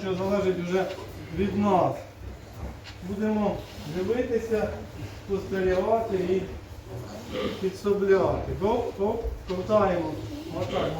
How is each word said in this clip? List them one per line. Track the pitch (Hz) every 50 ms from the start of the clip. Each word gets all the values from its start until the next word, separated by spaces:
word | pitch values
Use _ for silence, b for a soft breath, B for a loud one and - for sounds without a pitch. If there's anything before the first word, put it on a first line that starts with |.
| -
чого | 190 185
залежить | 175 196 196 202 202 185 185 180 170
вже | 170 175 180 190 185 185 - - - - - - - - 165 165
від | 196 202 185 208
нас. | 202 202 190 175 151 - - - - - - - - - - - - - - - - - - - - - - - -
Будемо | 180 202 202 214 214 214 214 208 196 - - - - - - - 151 156
дивитися, | 180 190 202 233 254 247 233 233 220 220 - 220 208 190 - - - - - - - - - - - -
спостерігати | - 196 185 - - 196 190 185 185 180 185 196 214 226 226 226 214 196
і | 180 175 175 185 185 175 - - - - - - - - - - - - - - - - - - - 214 - - -
підсобляти. | 185 190 185 - - 202 196 190 196 196 196 190 170 151 - - - - 147 139
Оп, | 180 208 233 240 - - - 190
оп, | 196 214 233 233 - - - - - -
ковтаємо. | 185 185 185 - 214 214 202 190 180 170 160 156 151 - - - - - - - - -
Отак, | - - - 185 - 165 160